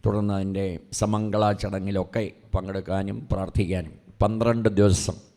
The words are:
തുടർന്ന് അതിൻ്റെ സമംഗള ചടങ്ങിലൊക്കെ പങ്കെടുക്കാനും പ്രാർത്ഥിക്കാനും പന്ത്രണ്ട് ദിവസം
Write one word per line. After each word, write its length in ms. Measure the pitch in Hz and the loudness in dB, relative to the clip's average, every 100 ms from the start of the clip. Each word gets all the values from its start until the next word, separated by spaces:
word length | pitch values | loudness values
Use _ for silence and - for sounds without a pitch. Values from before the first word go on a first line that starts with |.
തുടർന്ന് 300 | 110 104 104 98 | 2 2 0 0
അതിൻ്റെ 280 | 95 95 95 85 - - | -2 -2 -4 -6 -10 -4
സമംഗള 440 | 104 107 107 104 104 101 | 0 0 0 2 2 2
ചടങ്ങിലൊക്കെ 600 | 104 98 95 98 90 113 104 - - | -2 -4 -4 -4 -2 -4 -6 -10 -6
പങ്കെടുക്കാനും 600 | 95 95 98 90 95 98 107 139 | -4 -4 -8 -4 -4 -4 -6 -6
പ്രാർത്ഥിക്കാനും 640 | 98 92 - 92 92 78 - - - | -4 -2 -2 0 -2 -4 -14 -20 -2
പന്ത്രണ്ട് 460 | 104 110 117 117 110 98 | 0 2 2 4 2 6
ദിവസം 360 | 104 92 - - - | 6 6 0 -8 -12